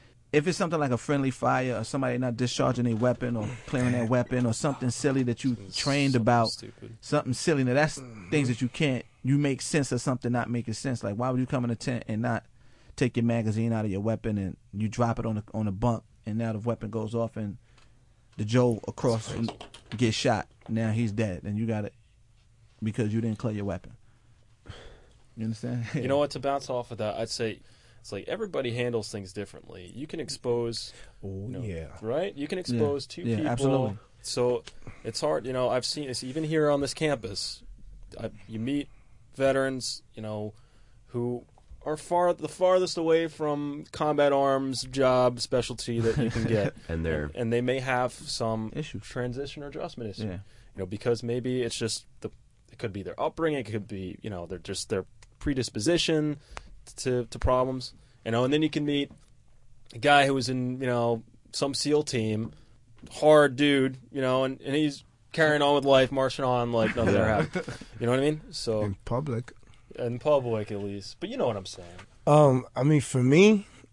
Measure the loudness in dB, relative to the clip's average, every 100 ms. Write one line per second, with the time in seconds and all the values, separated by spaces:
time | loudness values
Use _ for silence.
0 | -20 -20 _ 2 2 0 0 0 2 0
1 | 0 0 0 0 0 2 0 -2 -4 -2
2 | -2 0 -2 0 -2 2 2 2 2 2
3 | 2 2 -2 -2 -4 -8 -4 0 2 2
4 | 2 2 2 0 0 0 -2 -2 -2 0
5 | 0 2 0 0 -2 -4 -6 -4 0 2
6 | 4 4 4 4 4 -2 -12 -16 -16 -14
7 | -2 -2 0 -2 2 2 4 4 2 -2
8 | -12 -14 -2 0 2 0 -2 0 0 0
9 | -6 _ 2 2 2 0 0 0 0 -2
10 | -2 -2 0 0 0 -4 -4 -6 -4 -4
11 | -4 -4 -2 0 0 -2 -2 -2 -4 -6
12 | -4 -2 -2 -2 -6 -20 -20 -20 -10 -2
13 | 0 2 2 2 0 0 0 0 0 -2
14 | -2 -2 -2 -2 -4 -8 -10 -4 -2 0
15 | 0 0 -2 -4 -4 -4 -2 0 0 0
16 | -6 -14 -6 -4 -2 -4 -4 -4 -4 -6
17 | -4 -2 -4 -4 -8 -8 -16 -20 -20 -20
18 | _ _ _ -6 0 4 4 2 -4 -2
19 | 0 0 -2 -4 -4 -6 -16 -20 -8 0
20 | 2 2 2 0 -2 -12 -4 -2 0 0
21 | 0 0 -2 -4 -4 -2 -2 -2 -6 -10
22 | _ _ _ _ _ _ -20 -6 -4 -2
23 | 0 0 -2 -2 -4 -2 -4 -6 -8 -20
24 | -20 _ _ -20 _ _ -20 -18 -18 -20
25 | -20 -20 -18 -8 -6 -6 -6 -6 -4 -4
26 | 0 0 0 -2 -2 -2 -2 -6 -6 -6
27 | -4 -4 -4 -4 -4 -6 -16 -20 -20 -20
28 | -12 -10 -6 -6 -4 -4 -2 -2 -2 -2
29 | -4 -8 -10 -10 -10 -12 -18 -16 -14 -14
30 | -10 -8 -8 -6 -2 -2 -2 -6 -10 -16
31 | -20 -14 -10 -8 -8 -8 -8 -8 -10 -10
32 | -4 -4 -4 -6 -6 -6 -2 0 2 0
33 | -6 -6 -2 0 0 2 2 2 0 -4
34 | -14 -14 -6 0 0 0 -4 -16 -16 -12
35 | -8 -4 -2 -2 -2 0 2 0 -2 -4
36 | -6 -6 -6 -4 0 2 4 4 0 0
37 | 0 0 -4 -6 -8 -10 -16 -16 -18 -18
38 | -16 -10 -10 -10 -10 -6 -2 -2 -4 -12
39 | -20 -20 -12 0 2 4 2 -2 -6 -10
40 | -14 -12 -8 -6 -8 -10 -20 -20 -20 -20
41 | -10 -4 -4 -4 -10 -20 -20 -10 -6 -6
42 | 0 4 4 2 -4 2 4 6 4 0
43 | 4 4 2 -2 -2 -2 -4 -8 -10 -2
44 | 0 4 4 6 4 2 0 -4 -4 2
45 | 4 6 4 2 -2 0 0 -6 -4 0
46 | 2 2 0 0 0 2 0 -2 -6 -4
47 | -2 -2 -2 -4 0 0 2 -2 0 0
48 | 0 -4 -8 -4 -2 -2 -4 -6 -8 -10
49 | -10 -6 -6 -6 -8 -10 -12 -10 -10 -8
50 | -10 -8 -8 -8 -12 -20 -16 -10 -8 -4
51 | -2 -2 -2 -4 -2 -2 -2 -2 -4 -6
52 | -12 -14 -14 -14 -20 _ _ -10 -8 -6
53 | -8 -4 -4 -2 -2 -2 -4 -6 -6 -8
54 | -8 -8 -8 -8 -8 -10 -8 -8 -4 -4
55 | -4 -12 -20 -8 -2 -2 -2 -2 2 2
56 | 2 2 0 -4 -10 -18 -16 -20 -18 -8
57 | -2 -2 -2 -2 2 2 2 -2 -8 -16
58 | -20 -12 -2 2 2 2 2 0 0 0
59 | -2 -8 -20 -20 -20 -20 -20 -20 -18 0
60 | 6 8 6 2 0 -2 -2 -2 0 2
61 | 2 0 -4 -20 -12 -4 -2 -2 2 2
62 | 2 0 0 0 -4 -10 -20 -20 -20 -20
63 | -16 2 8 10 8 6 4 4 2 -2
64 | -10 -2 2 2 2 -2 -2 0 0 -2
65 | -14 _ -6 2 4 6 6 4 8 8
66 | 6 4 0 0 2 2 2 2 2 2
67 | 4 4 4 2 0 -2 -6 -12 -14 -4
68 | 0 2 2 0 -6 -8 -2 0 -2 -4
69 | -4 -4 -2 -4 -6 -14 -20 -20 -16 -6
70 | -4 -2 2 2 2 -2 -2 -6 -6 -8
71 | -12 -10 -8 -2 -2 -2 -6 -14 -16 -18
72 | -20 -4 4 8 8 6 0 0 4 4
73 | 4 2 6 8 8 6 0 -18 -20